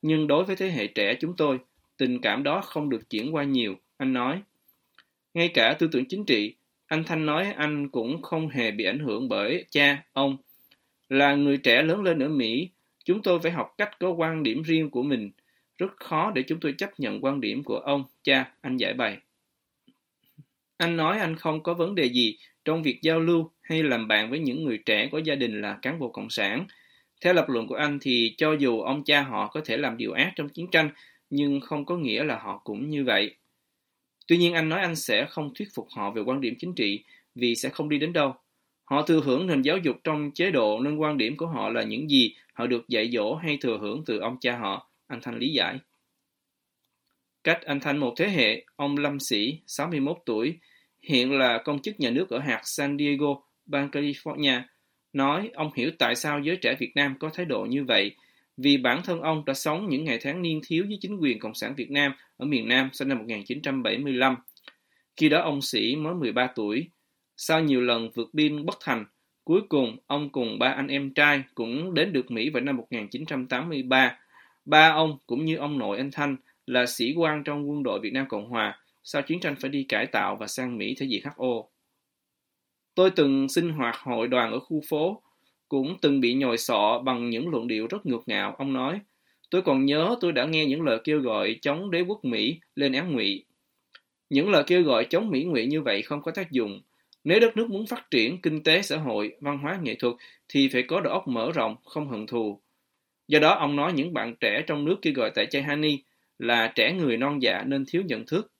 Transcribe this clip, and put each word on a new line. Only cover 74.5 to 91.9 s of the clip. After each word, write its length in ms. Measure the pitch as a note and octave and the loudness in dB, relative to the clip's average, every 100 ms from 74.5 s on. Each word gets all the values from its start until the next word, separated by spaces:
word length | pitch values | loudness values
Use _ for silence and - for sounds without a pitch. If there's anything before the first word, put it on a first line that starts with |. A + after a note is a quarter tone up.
| _ | _
Ba 240 | - D3+ D#3+ | 4 8 8
ông, 300 | D#3 D#3+ C#3+ _ | 8 2 0 _
cũng 180 | B2 | -4
như 120 | D#3+ D#3+ | -2 -2
ông 220 | C#3+ C#3+ | -2 -2
nội 180 | G#2 G2+ | -2 -2
anh 140 | C#3 | -4
Thanh, 260 | C#3+ C#3+ C3 _ _ - | -2 -2 -4 _ _ -2
là 200 | B2 B2 | 0 0
sĩ 280 | - A#2 D#3+ | 0 -2 2
quan 280 | E3 D3+ | 2 0
trong 260 | C#3+ D3 C#3+ | -4 -6 -4
quân 120 | D3 | -4
đội 180 | C3 G2+ | -2 -2
Việt 120 | G#2+ | -2
Nam 140 | C3 C3+ | -4 -4
Cộng 200 | A2 G#2 | -6 -4
Hòa, 300 | A#2+ G#2+ - _ _ | -2 -2 -2 _ _
sau 180 | - D3+ | -6 -4
chiến 180 | C#3+ E3 | -2 -2
tranh 140 | F3 C#3 | -4 -4
phải 100 | C#3 | -4
đi 140 | C#3 C3+ | -4 -2
cải 180 | G#2+ A#2 | -2 0
tạo 300 | A2 G2 G#2 | -2 -2 -4
và 100 | G#2+ | -8
sang 320 | - B2+ A#2+ | -6 -6 -4
Mỹ 160 | G2+ C3 | -6 -4
theo 100 | C3+ | -4
diện 160 | G#2 | -4
H 40 | C#3 - | -6 -4
O. 260 | B2+ A#2 G#2 _ _ _ _ _ _ _ _ _ _ _ _ | -2 -2 -6 _ _ _ _ _ _ _ _ _ _ _ _
"Tôi 160 | - F#3 | 4 4
từng 380 | F#3 C#3+ C3+ C3+ | 6 4 4 2
sinh 220 | E3+ E3+ | 0 0
hoạt 260 | D#3 A#2+ A2+ | 0 -2 -4
hội 320 | C3+ A#2+ A#2+ | -4 -2 0
đoàn 240 | B2+ A2+ | 2 2
ở 60 | A2 | -2
khu 240 | - D#3 D3 | -4 -6 -2
phố, 340 | D3+ E3 G#3+ _ _ _ _ _ | 0 0 -4 _ _ _ _ _
cũng 280 | C#3 C3+ F#3 | -2 -2 0
từng 200 | D3+ C#3 | 2 4
bị 140 | B2 | 4
nhồi 240 | B2+ C3+ A#2 | 2 2 0
sọ 440 | - A2+ G#2 A#2+ | 0 2 4 2
bằng 260 | C3 B2 A#2+ | 0 -2 -2
những 180 | A2+ E3 | -4 -2
luận 200 | D3 A#2+ | -4 -2
điệu 180 | A2 A2+ | -4 -4
rất 160 | G3+ F3 | -6 -4
ngược 160 | A#2 - | -4 -2
ngạo", 280 | G#2 G2+ C3+ | -4 -4 -4
ông 140 | C#3 | -4
nói. 280 | C3 C3 F#3+ G3+ _ _ _ _ | -2 -2 -4 -10 _ _ _ _
"Tôi 120 | F3+ | 0
còn 220 | F3+ C3+ | 2 4
nhớ 320 | C#3 D3 E3+ A#3+ | 4 4 2 0
tôi 120 | F3 | 0
đã 120 | D3 | 0
nghe 220 | C#3 D#3+ D3+ | 0 2 2
những 160 | C#3+ | 2
lời 160 | D#3 A2+ | 0 0
kêu 160 | - D3+ | 2 0
gọi 380 | B2+ G#2 G2+ A#2 | 2 0 -2 -2
chống 280 | C#3+ D3+ G3 | -2 -2 -2